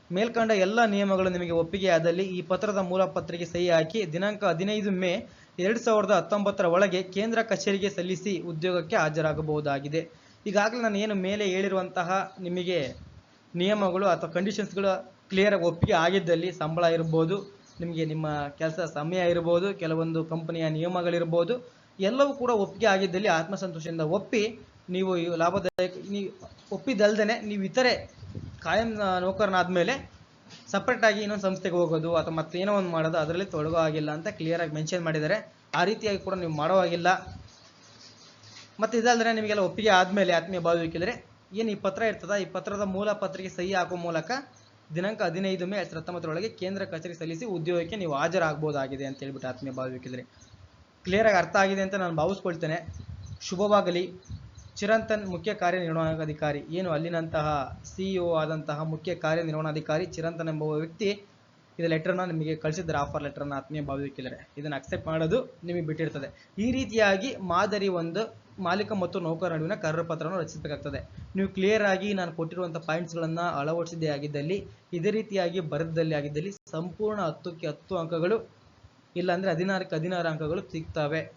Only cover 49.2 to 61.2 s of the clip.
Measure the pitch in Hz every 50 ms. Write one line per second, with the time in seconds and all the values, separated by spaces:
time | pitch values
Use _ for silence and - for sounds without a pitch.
49.2 | 135 135 127 127 127 127 127 - 139 135 127 131 131 131 127 123 127 127 127 120
50.2 | - - _ - - - - - - - _ - - _ _ _ - 180 185 208
51.2 | 226 214 196 175 165 160 - 190 190 190 196 196 190 190 202 190 180 170 165 151
52.2 | 156 185 196 - - 185 170 165 165 156 160 175 - - - - - - - -
53.2 | - - - - - - 185 175 208 202 208 202 180 180 175 175 185 175 - -
54.2 | - - - - - - - - - - - - 202 202 220 226 220 220 220 208
55.2 | 202 190 175 165 170 214 202 208 180 175 180 185 175 160 160 165 160 160 160 160
56.2 | 156 151 147 - 156 143 143 143 - 151 165 185 185 175 156 147 160 170 170 165
57.2 | 165 160 165 156 151 151 151 143 131 - - - - - - 185 190 190 190 180
58.2 | 175 170 165 160 156 151 160 156 147 156 147 151 160 160 156 151 - 185 170 170
59.2 | - 156 160 170 165 156 151 156 156 156 147 151 151 - 151 165 185 175 - 160
60.2 | 165 165 170 165 165 160 156 151 151 156 151 151 160 165 165 - 185 196 208 202